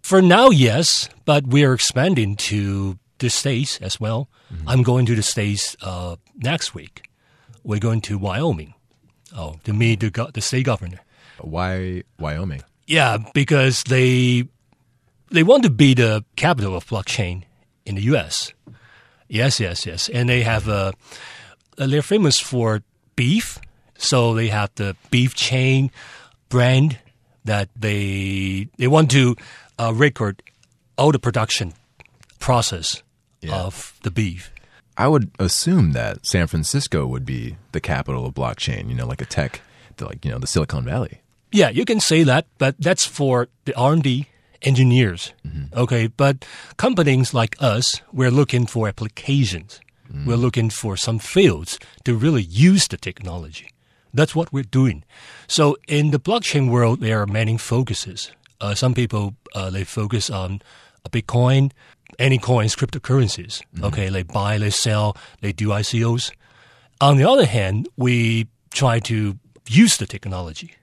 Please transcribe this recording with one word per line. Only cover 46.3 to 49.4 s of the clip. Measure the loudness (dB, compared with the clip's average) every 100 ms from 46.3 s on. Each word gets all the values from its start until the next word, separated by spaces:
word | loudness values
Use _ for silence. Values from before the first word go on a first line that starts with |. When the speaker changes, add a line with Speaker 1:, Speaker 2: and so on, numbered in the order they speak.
| 0 -8 -20 -18 -2
Speaker 1:
companies | 0 2 2 4 2 0
like | -2 0
us, | -2 0 -2 -6 _
we're | -2 2
looking | 2 2 0 -2
for | -2 -4
applications. | -4 -10 -8 -2 0